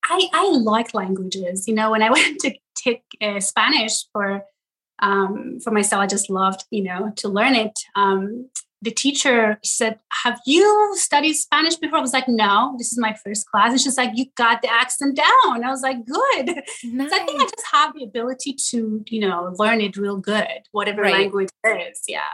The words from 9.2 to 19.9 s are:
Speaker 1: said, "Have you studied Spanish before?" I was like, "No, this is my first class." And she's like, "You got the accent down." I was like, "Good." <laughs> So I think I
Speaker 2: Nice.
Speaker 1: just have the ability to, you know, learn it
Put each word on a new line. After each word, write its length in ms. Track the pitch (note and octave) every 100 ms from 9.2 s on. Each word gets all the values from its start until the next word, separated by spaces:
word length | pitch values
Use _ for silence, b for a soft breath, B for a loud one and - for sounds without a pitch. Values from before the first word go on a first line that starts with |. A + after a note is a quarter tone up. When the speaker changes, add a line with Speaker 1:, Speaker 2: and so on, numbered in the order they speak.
| C#4+ A#3+ A3 G#3+
Speaker 1:
said, 340 | - - A3 G#3+ _ -
"Have 140 | B3 A#3+
you 480 | - D#4 G#4 G#4 G#4 F#4
studied 360 | - D4 D4+
Spanish 400 | D4+ - D4 D#4+ E4
before?" 200 | D4 D4+
I 60 |
was 100 | C4
like, 160 | C4 B3+
"No, 460 | A#3 G#3 G3+ C4+ C4
this 160 | A#3
is 60 | A#3
my 180 | A3 G#3+
first 220 | G3+ G#3+ -
class." 240 | G#3 A3+
And 100 | C4
she's 160 | C#4 B3
like, 140 | B3
"You 120 | A3 C4 -
got 240 | A#3 A#3
the 100 | -
accent 460 | A#3 B3+ - C#4 C4+
down." 480 | D#4 B4+ - A#3+
I 60 | A#3+
was 100 | C4
like, 240 | C4 B3+
"Good." 420 | A3+ E4 C5+ G4+ C4
<laughs> 180 | E4+ - -
So 340 | A#3+ B3 C#4+ F#4
I 80 |
think 60 | F#4 D4
I 40 |
Speaker 2:
Nice. 60 | C#4+
Speaker 1:
just 140 | - -
have 220 | D4 D#4
the 100 | D4+
ability 480 | A#3+ A#3 A#3+ B3+ D4 C4+ -
to, 320 | A#3+ A3 G#3+ G#3+
you 120 | A3 G3+
know, 280 | F3 F3+ F3+
learn 220 | G#3+ A3+
it 160 | G3+